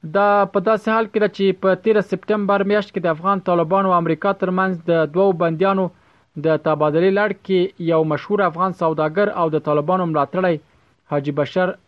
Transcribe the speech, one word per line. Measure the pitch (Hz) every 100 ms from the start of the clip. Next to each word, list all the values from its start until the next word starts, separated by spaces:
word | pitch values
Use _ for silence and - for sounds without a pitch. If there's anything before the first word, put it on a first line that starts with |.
| 160 185
دا | 202 202 196 202
په | 190
داسې | 214 220 220
حال | 220
کې | 220
ده | 208 -
چې | 196 185
په | 190 185 220
تیره | 214 190
سپتمبر | 185 - 214 196 202 196
میاشت | 208 202
کې | 196 170
د | 156
افغان | 180 196 185
طالبانو | 175 160 190 196
او | 175
امریکا | 170 156 - -
ترمنځ | 185 185 190 175 165
د | 165 156 165
دوو | 196 175
بندیانو | 170 160 190 196 180 - _ _ _ - 156
د | 156 156
تبادلې | 151 151 151 185 196
لړ | 208 196 -
کې | 190 185 - 165
یو | 160 160
مشهور | 147 - 202 185
افغان | 165 185 170
سوداګر | 165 156 156 160 208 196
او | 165 151
د | 151
طالبانو | 147 147 185 175
ملاتړی | 156 139 180 185 156 _ _ _ _ _
حاجي | 147 143 147
بشر | 139 185 185 190